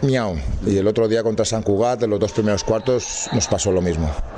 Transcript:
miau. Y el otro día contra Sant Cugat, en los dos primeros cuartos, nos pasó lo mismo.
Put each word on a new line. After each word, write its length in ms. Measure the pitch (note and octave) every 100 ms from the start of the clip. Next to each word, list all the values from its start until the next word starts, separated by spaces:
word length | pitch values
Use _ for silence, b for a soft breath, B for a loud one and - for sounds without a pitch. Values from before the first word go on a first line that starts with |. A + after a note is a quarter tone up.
miau. 340 | C#3 C3 G#2+ D#2+ - - G2+
Y 120 | G2
el 80 | G2
otro 220 | G#2+ A2+
día 140 | A2+
contra 220 | A2+ A2
Sant 200 | G#2+ A2
Cugat, 380 | G#2 G2+ A#2+ B2
en 60 | A2+
los 100 | G2+
dos 120 | G#2
primeros 300 | - G#2+ G2+
cuartos, 640 | - A2 B2+ B2 - - -
nos 160 | - -
pasó 240 | G2 G2+
lo 100 | F#2
mismo. 240 | F2+ D#2+ D#2 C#2+ -